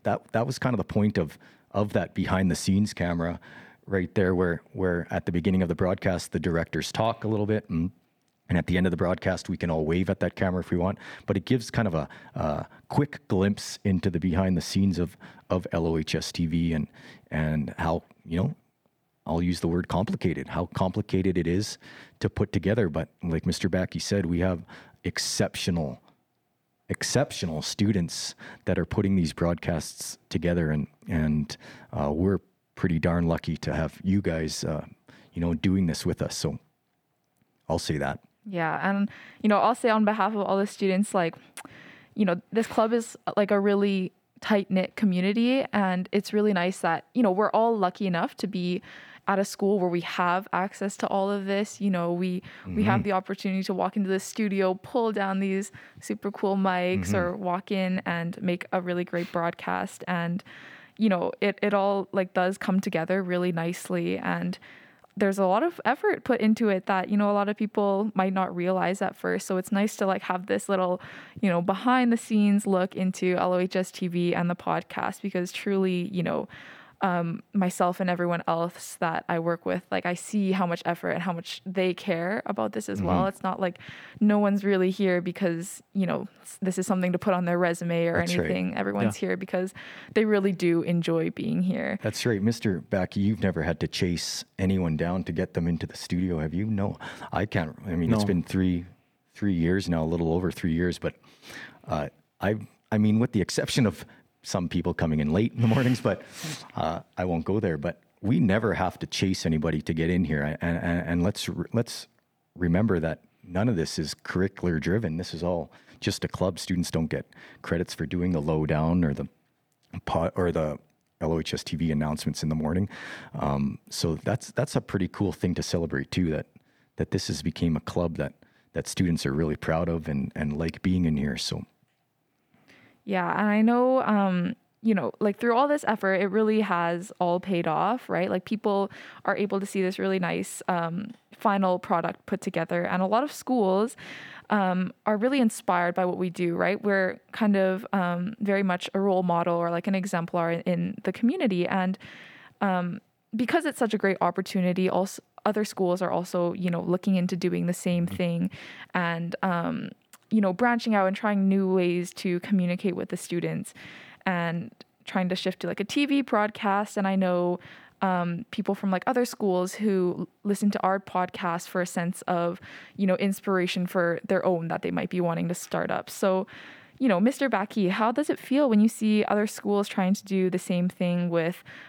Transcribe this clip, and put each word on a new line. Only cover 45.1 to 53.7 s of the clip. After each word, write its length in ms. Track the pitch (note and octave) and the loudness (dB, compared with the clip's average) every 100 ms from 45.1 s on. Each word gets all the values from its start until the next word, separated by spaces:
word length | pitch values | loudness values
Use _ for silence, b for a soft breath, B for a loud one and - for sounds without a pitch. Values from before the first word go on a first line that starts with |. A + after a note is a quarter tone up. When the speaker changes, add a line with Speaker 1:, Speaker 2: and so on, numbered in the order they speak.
| F3+ F#3+ G#3+ A#3+ C4+ - | 4 2 2 2 2 2
Speaker 2:
And 340 | G#3 F#3 F#3 F#3 | 0 2 0 0
it's 200 | G3+ - | -2 0
really 220 | G#3 G#3+ | 2 2
nice 280 | F#3 F3+ - | 2 0 0
that, 240 | F3 E3 - B3 | 0 -2 -2 2
you 80 | |
know, 80 | G#3+ | 2
we're 180 | F#3 G#3 | 4 2
all 260 | G#3 A#3 A3 | 4 4 4
lucky 300 | F#3 - G3 | 0 0 0
enough 300 | E3+ - - | 0 -2 -4
to 80 | F#3 | -4
be 380 | F3+ F3 F3+ B B B B - | -2 -2 -2 B B B B 0
at 120 | G3 | 0
a 60 | G3+ | 0
school 340 | - G3 G3+ | 0 2 4
where 100 | F3+ | 2
we 120 | F3 | 0
have 460 | - - F3 F3+ A3 | -2 0 2 2 0
access 420 | F3 F#3+ - G3 - | -2 -2 -4 -6 -2
to 100 | G#3 | -2
all 240 | G3 G3 | 0 0
of 140 | G3+ F#3+ | -2 -2
this. 360 | G3 G#3 - | -2 -2 -2
You 80 | G3 | 0
know, 240 | F3+ E3+ | 0 0
we, 300 | F3 F#3 F3+ B B F#2 | 0 -2 -2 B B -6
we 160 | F2+ | 0
have 160 | G#3 A#3 | 4 4
Speaker 1:
Mm-hmm. 40 | G3+ | 2
Speaker 2:
the 20 | |
opportunity 500 | F#3 - G3 G3+ F#3+ | 0 -2 -6 -2 -2
to 100 | F#3 | -2